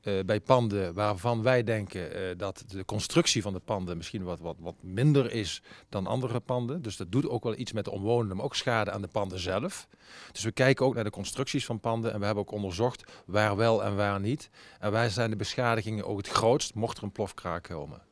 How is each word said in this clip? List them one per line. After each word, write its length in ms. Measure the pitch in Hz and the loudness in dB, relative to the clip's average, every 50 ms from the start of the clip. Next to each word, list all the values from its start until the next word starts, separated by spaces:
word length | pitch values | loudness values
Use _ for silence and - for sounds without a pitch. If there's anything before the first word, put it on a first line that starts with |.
eh, 120 | _ 107 101 95 95 | _ -2 -2 -2 2
bij 140 | 90 107 107 | 2 0 0
panden 540 | - - 131 127 120 107 101 101 95 87 85 | 4 4 6 6 6 2 0 0 -2 -2 -2
waarvan 500 | 98 104 104 104 92 90 117 120 113 110 | 0 0 0 0 0 0 0 0 2 2
wij 200 | 127 131 123 117 | 4 4 4 2
denken, 500 | 107 113 107 101 92 - 95 90 - - | 2 -2 -2 -2 -6 -6 -8 -8 -6 -6
eh, 240 | 90 95 92 90 | -6 -6 -6 -6
dat 260 | 87 101 98 95 - - | -4 -6 -6 -6 -8 -14
de 180 | 107 98 98 92 | -12 -10 -10 -8
constructie 560 | - 107 107 - - - 165 165 - - 117 | -4 -4 -4 -4 2 2 4 4 4 2 2
van 120 | 95 104 95 | 0 -2 -6
de 60 | 92 | -6
panden 380 | - - 110 98 92 90 87 | -4 -4 -4 -4 -2 -4 -6
misschien 260 | 82 80 - - 107 92 | -6 -8 -8 -8 -6 -6
wat, 160 | 87 87 82 | -6 -6 -6
wat, 160 | 82 85 82 85 | -6 -10 -10 -8
wat 160 | 82 85 82 - | -10 -12 -12 -12
minder 520 | - 90 92 104 131 151 143 139 127 113 | -12 -6 0 4 6 6 6 6 4 2
is 300 | - 117 104 90 - - _ - - - - _ | -2 -2 -4 -4 -6 -8 _ -18 -20 -20 -16 _
dan 180 | - 101 95 | -6 -4 -2
andere 320 | 87 113 131 127 117 117 123 | -2 -2 -2 -2 -2 -4 -4
panden. 420 | - - 127 123 120 117 143 180 | -2 -2 -2 -2 -2 -2 -4 -6
Dus 160 | - 107 - | -6 -8 -8
dat 140 | - 95 85 | -8 -8 0
doet 180 | 92 131 143 - | 0 0 0 2
ook 140 | 120 117 - | -2 -2 -2
wel 140 | 120 107 | -2 -4
iets 140 | - 123 - | -2 -6 -6
met 140 | - 107 98 | -4 -4 -4
de 60 | - | -4
omwonenden, 440 | - 98 95 107 120 120 113 101 95 | -6 -2 0 2 2 2 2 0 -2
maar 100 | 95 127 | -4 -4
ook 100 | 139 - | -4 -4
schade 360 | - - 131 120 110 104 98 | -2 0 2 2 2 2 0
aan 100 | 95 98 | -2 -4
de 60 | 101 | -6
panden 320 | - - 110 101 95 92 92 | -4 -2 -2 -2 -2 -4 -4
zelf. 480 | 87 92 92 101 131 190 - - - _ - _ - - - - - - | -2 0 0 0 0 -2 -6 -8 -14 _ -20 _ -20 -20 -20 -20 -20 -14
Dus 120 | - - - | -10 -4 -4
we 80 | 113 | -4
kijken 340 | - - 131 135 135 - 127 | 2 4 6 6 6 6 4
ook 100 | 135 127 | 2 2
naar 80 | 120 107 | 0 -2
de 60 | 104 | -2
constructies 560 | - - 98 - - - 135 - - 139 - | -4 -4 -6 -6 -4 -4 -4 -2 -2 -4 -2
van 140 | - 117 104 | -2 -6 -4
panden 340 | - 117 113 117 113 117 107 | -2 -2 -2 0 0 -2 -2
en 60 | 104 | 0
we 60 | 101 | 0
hebben 180 | 104 107 104 98 | 0 0 0 -2
ook 80 | - | -2
onderzocht 520 | - 107 101 92 87 87 117 127 - - - - - - - | -4 -4 -2 -2 0 2 2 2 2 -4 -18 -20 -20 -20 -10
waar 300 | - 90 104 107 107 101 | 0 2 4 4 4 4
wel 280 | 98 113 113 113 104 101 | 4 6 6 6 6 4
en 120 | 104 101 | 2 2
waar 240 | 98 104 101 101 98 | 2 2 2 2 0
niet. 300 | 98 107 135 - - - _ - - - - - | 0 -2 -2 -4 -6 -18 _ -20 -20 -20 -14 -4
En 120 | - 104 | -2 0
waar 180 | 101 113 117 117 | 2 2 2 2
zijn 200 | 95 123 117 110 | 2 0 0 0
de 60 | 107 | 0
beschadigingen 680 | 101 107 - - - 123 117 117 113 107 110 110 104 101 | -2 -4 -4 -2 0 2 2 2 2 0 -4 -4 -4 -4
ook 120 | - 104 | -4 -4
het 100 | 101 98 | -4 -4
grootst, 460 | - - - 113 113 127 139 - - - | 0 2 4 6 6 6 4 2 -2 -2
mocht 240 | 107 107 - - | -2 -2 -2 -4
er 60 | - - | -6 -8
een 80 | 101 | -8
plofkraak 520 | - - 107 95 - - - 87 82 87 - | -2 -2 -4 -4 -4 -8 -6 -4 -6 -6 -6
komen. 380 | - 85 78 73 73 76 - - _ | -8 -8 -8 -8 -10 -12 -16 -20 _